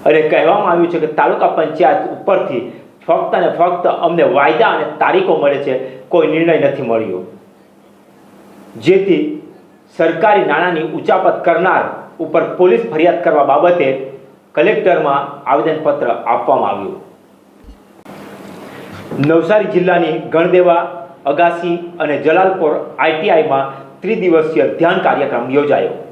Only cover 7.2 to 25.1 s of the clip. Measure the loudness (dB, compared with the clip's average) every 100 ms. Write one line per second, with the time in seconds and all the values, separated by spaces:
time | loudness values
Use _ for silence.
7.2 | -10 -18 -20 _ _ _ _ _ _ -20
8.2 | -20 -20 -20 -20 -20 -4 2 2 4 0
9.2 | 0 -8 -16 -20 -20 _ _ -2 -2 2
10.2 | 2 2 2 0 0 -2 -4 -4 0 2
11.2 | 2 0 0 2 2 0 -2 -8 -16 -10
12.2 | -2 -2 -2 2 4 4 0 0 2 2
13.2 | 0 2 2 4 4 2 0 -2 -8 -14
14.2 | -20 -20 _ 0 2 2 0 0 0 -2
15.2 | -4 -10 -2 0 0 -2 -2 -2 -2 -4
16.2 | -2 -2 0 0 0 -4 -8 -10 -18 -20
17.2 | _ _ _ _ -20 -20 _ -20 -20 -20
18.2 | -20 -20 -18 -18 -18 -18 -16 -16 -10 -4
19.2 | 0 2 2 0 2 0 2 2 0 -4
20.2 | -2 0 4 4 4 2 0 -10 -16 -6
21.2 | -4 2 0 0 -4 -4 -6 -6 -4 0
22.2 | 2 2 2 2 0 -2 -6 -2 -2 0
23.2 | 2 2 2 0 -2 -8 -18 -10 -4 -2
24.2 | 2 2 2 0 0 0 0 2 0